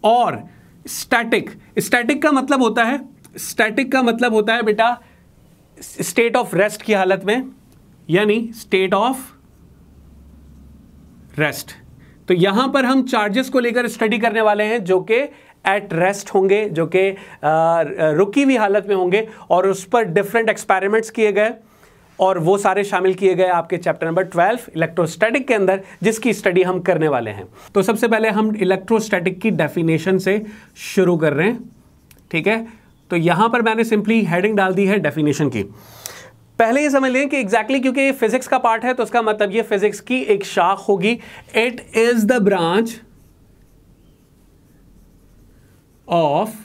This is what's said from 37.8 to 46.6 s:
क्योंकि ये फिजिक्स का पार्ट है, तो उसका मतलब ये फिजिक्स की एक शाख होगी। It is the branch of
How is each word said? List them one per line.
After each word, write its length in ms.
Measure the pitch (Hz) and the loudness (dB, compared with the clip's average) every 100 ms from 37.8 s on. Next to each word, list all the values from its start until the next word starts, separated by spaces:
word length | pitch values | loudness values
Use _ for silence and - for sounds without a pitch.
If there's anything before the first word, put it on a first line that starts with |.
क्योंकि 180 | 262 262 | 0 0
ये 120 | 269 | 0
फिजिक्स 360 | 269 220 247 - | 0 -2 -2 -2
का 100 | 262 | 0
पार्ट 260 | 247 226 | 0 0
है, 100 | 247 | -2
तो 80 | 247 | -2
उसका 200 | 214 240 | -2 0
मतलब 300 | 220 214 202 | 0 0 0
ये 100 | 220 | -2
फिजिक्स 380 | 226 202 208 208 | -2 0 0 -2
की 200 | - 254 | -4 -4
एक 240 | 254 202 | 0 0
शाख 400 | - - 175 196 - | 0 0 2 0 0
होगी। 300 | 196 202 233 - - - - | 0 0 -2 -8 -20 -4 -2
It 220 | 240 233 - 226 | -2 -4 -6 0
is 280 | 233 233 208 | 2 2 2
the 140 | 247 | 2
branch 500 | 196 190 165 190 226 - - - _ _ _ _ _ _ _ _ _ _ _ _ _ _ _ _ - - _ _ _ _ - - _ _ _ _ - | 2 2 2 0 -2 -8 -20 -20 _ _ _ _ _ _ _ _ _ _ _ _ _ _ _ _ -20 -20 _ _ _ _ -20 -20 _ _ _ _ -2
of 400 | 175 156 147 220 - | 0 2 0 -2 -8